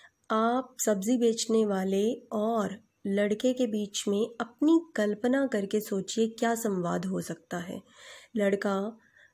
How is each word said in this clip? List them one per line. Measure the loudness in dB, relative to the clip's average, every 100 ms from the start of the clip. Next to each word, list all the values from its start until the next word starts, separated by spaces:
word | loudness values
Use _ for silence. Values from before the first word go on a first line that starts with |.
| -20 _ -4
आप | 0 2 0 -4 -4
सब्जी | 0 0 2 2
बेचने | 4 2 2 2 2
वाले | 0 0 2 0 -2 -6
और | -2 0 0 -2 -6 _ _ -4
लड़के | 0 0 2 0
के | 2 0
बीच | -2 -4 -6 -2
में | 0 -2 -4
अपनी | -8 0 4 4 2 -2
कल्पना | -2 0 0 2 2
करके | -2 0 -2
सोचिए | -2 -4 -4 -2 -2
क्या | 0 -2 0
संवाद | -2 -2 0 -2 -2
हो | -4
सकता | -6 -10 -10 -10
है। | -8 -10 -14 -20 -20 -20 -8 0
लड़का | 2 2 0 -2 -4 -8 _ _ -20